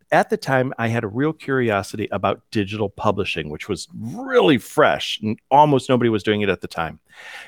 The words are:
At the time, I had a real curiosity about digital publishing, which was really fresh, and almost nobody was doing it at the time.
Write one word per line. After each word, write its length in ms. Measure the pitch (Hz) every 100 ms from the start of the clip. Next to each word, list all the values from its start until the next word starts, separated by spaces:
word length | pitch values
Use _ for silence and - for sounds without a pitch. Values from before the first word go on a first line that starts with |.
| _
At 160 | 156 -
the 80 | 214
time, 360 | - 131 131 -
I 100 | 117
had 160 | 117
a 40 | 110
real 260 | 113 151
curiosity 760 | 156 - 135 117 101 98 110 104
about 300 | 101 101 107 _
digital 380 | 110 95 107 101
publishing, 640 | - 110 101 92 - 78
which 180 | 76 -
was 220 | 90 -
really 640 | 113 113 196 269 254 185 123
fresh, 600 | - - 127 71 - -
and 160 | 107 110 _
almost 380 | 135 151 135 -
nobody 180 | 123 120
was 140 | 107
doing 160 | 107 104
it 100 | 101
at 120 | 90
the 60 | -
time. 320 | - 80 - _ - - -